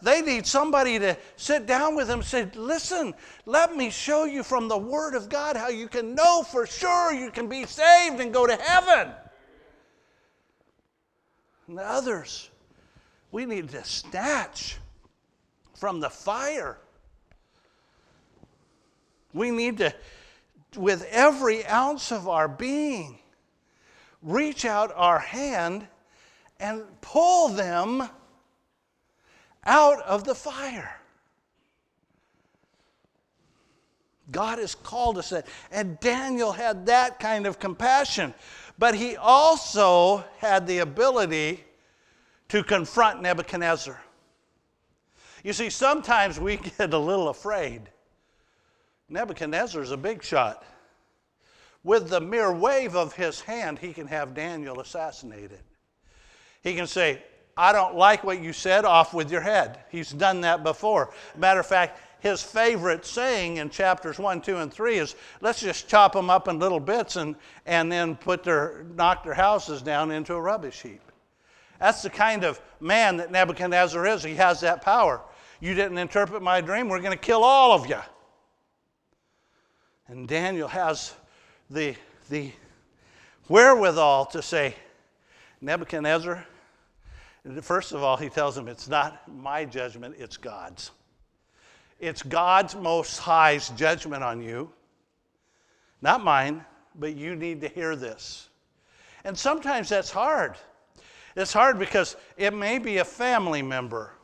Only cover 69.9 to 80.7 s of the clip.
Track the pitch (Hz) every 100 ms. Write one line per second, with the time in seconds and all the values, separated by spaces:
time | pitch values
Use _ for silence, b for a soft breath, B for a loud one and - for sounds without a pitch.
69.9 | 147 156 156 151 175 170 214 143 - 123
70.9 | 101 _ _ _ b b b b b 190
71.9 | 226 190 - 220 214 175 - b b 160
72.9 | 214 214 175 170 185 180 170 180 175 180
73.9 | 170 185 214 160 156 185 175 170 - 196
74.9 | 233 185 120 B B B B 170 185 202
75.9 | 175 175 202 196 208 185 180 165 208 247
76.9 | 185 190 185 - 233 240 269 254 185 123
77.9 | 110 - - _ _ _ _ _ _ _
78.9 | _ _ _ _ _ _ _ _ _ _
79.9 | _ - 123 127 160 180 180 143